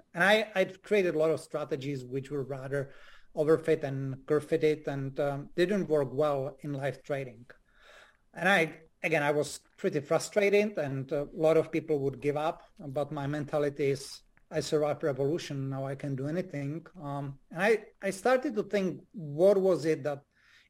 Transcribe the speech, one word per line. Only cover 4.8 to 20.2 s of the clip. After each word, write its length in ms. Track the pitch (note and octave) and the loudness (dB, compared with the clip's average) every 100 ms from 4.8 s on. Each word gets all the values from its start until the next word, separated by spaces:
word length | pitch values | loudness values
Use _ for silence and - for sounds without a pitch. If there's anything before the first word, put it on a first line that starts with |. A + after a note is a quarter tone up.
| D3+ | -4
and, 320 | C#3 C3+ C3+ | -6 -6 -2
um, 300 | C#3+ C#3 C#3+ - | -2 -2 -6 0
they 100 | F3+ | 2
didn't 240 | G#3 D3+ | 2 2
work 180 | D3+ C3 | 0 0
well 460 | C3 D3+ C#3 C3+ - | 0 0 0 -4 -8
in 100 | D3+ | -8
live 300 | C#3 C#3 C3 | -4 -6 -6
trading. 420 | - C#3 C3 A2+ - - _ _ - - - _ _ | -6 -6 -6 -14 -20 -20 _ _ -20 -20 -20 _ _
And 160 | - F3+ | -2 4
I, 240 | F#3+ D#3+ - - - | 4 4 -2 -20 -6
again, 200 | F3 D#3 | 0 2
I 80 | D3 | 4
was 300 | D3 C#3+ - _ - | 2 0 -6 _ -4
pretty 240 | F#3+ D3 | -2 -2
frustrated, 800 | C#3 D#3+ - G#3 G3+ G3+ G#3+ G3 | 0 0 2 2 4 4 2 -2
and 340 | C#3+ C3+ C3 | -4 -4 -2
a 160 | D3 D3 | -4 -4
lot 240 | F3 D#3 D#3+ | 2 4 6
of 120 | D3+ | 4
people 280 | D#3+ - D3 | -2 0 0
would 220 | C3+ B2 | 0 -2
give 180 | C#3+ C#3+ | -2 0
up, 240 | D#3+ - - - | -2 -4 -14 -16
but 340 | D3+ C#3+ C#3+ | -8 -4 -4
my 140 | D3+ C#3 | -4 -4
mentality 640 | D3 C#3 D3+ D3 C#3+ C#3 | -4 -2 0 0 0 0
is, 320 | C3+ - - _ _ - | 0 -6 -16 _ _ -6
"I 100 | D#3 | -4
survived 420 | C#3 D#3 D3 C#3 | 0 0 0 0
revolution, 640 | D#3 B2+ C#3 E3+ - C#3 C3+ | -2 0 0 -2 -4 -6 -4
now 160 | C3+ | -4
I 120 | C3+ C#3 | -6 -6
can 200 | C#3+ C3 | -6 -4
do 120 | C#3+ | -4
anything." 580 | F3 F#3 C#3+ C#3 E3 E3 F#3 | -4 -4 -6 -6 -8 -12 -14
Um, 360 | C#3+ C#3+ C#3 C#3 _ | -8 -8 -8 -12 _
and 120 | E3 | -2
I, 220 | G#3 A3 - - | 2 2 -2 -8
I 80 | G3 | -6
started 440 | F#3+ B3 C4 C#4+ G#3 | -2 2 2 0 -4
to 60 | |
think, 400 | G3 G#3 F#3 C#3+ - | -2 0 0 -4 -12
what 460 | G#3+ D3+ D3 G3 G3 | -12 -8 4 6 6
was 240 | F#3+ D#3+ | 4 2
it 180 | D#3 D#3 | 2 0
that, 180 | C#3+ C#3 | -2 -6